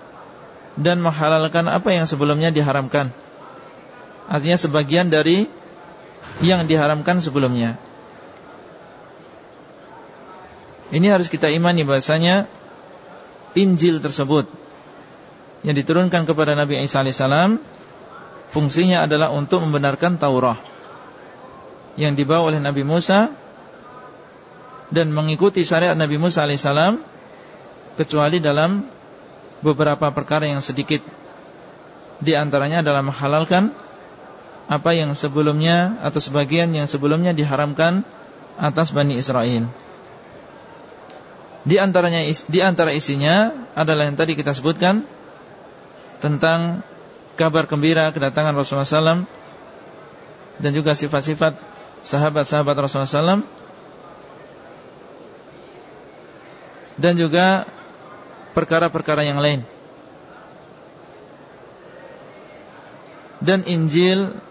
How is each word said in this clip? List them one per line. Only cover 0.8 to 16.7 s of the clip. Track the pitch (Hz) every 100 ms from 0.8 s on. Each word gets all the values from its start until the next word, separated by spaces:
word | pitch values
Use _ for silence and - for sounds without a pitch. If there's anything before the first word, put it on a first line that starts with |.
| 160 175
menghalalkan | 170 151 156 160 156 170 170
apa | 175 202
yang | 175 160
sebelumnya | 143 147 147 165
diharamkan. | 151 147 139 131 147 135 - - - - - - - - - - - -
Artinya | 151 147 175
sebagian | 160 151 139 165 180
dari | 156 151 185 220 - - - - - - - - -
yang | 165 185 156
diharamkan | 156 147 151 147 180
sebelumnya. | 160 139 131 123 117 117 - - - - - - - - - - - - - - - - - - - - - - - - - - - - - - -
Ini | 156 196
harus | 190 170
kita | 151 156
imani | 160 175 175
bahasanya | 143 139 131 160 170 196 202 - - - - - - - - - - 180
Injil | 196 175 170 156
tersebut | 143 135 139 151 113 - - - - - - - - - - -
yang | -
diturunkan | 143 139 165 185 175 160
kepada | 156 151
Nabi | 147 143